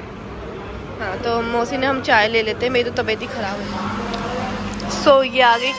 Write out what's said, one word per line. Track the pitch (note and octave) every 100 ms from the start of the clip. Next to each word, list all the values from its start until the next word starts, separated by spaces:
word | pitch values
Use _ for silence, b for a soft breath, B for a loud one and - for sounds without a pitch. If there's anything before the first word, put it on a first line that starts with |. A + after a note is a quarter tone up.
| - - - - - - - - - -
हाँ, | G#3 F#3+
तो | A#3 A#3
मौसी | A#3 A#3 A#3+ C4+
ने | C4
हम | C4+
चाय | A#3 A#3 G#3+
ले | A3+
लेते | A3 G#3 A#3+
हैं, |
मेरी | B3+ A#3+
तो | B3
तबीयत | G#3+ G#3+
ही | B3
ख़राब | A#3+ G3+ G3+
है। | G3+ G3+ G#3 G#3 G#3 - - - - - - - - -
So, | D#4+ C4+
ये | C4 B3
आ | A#3+ A#3
गई | B3+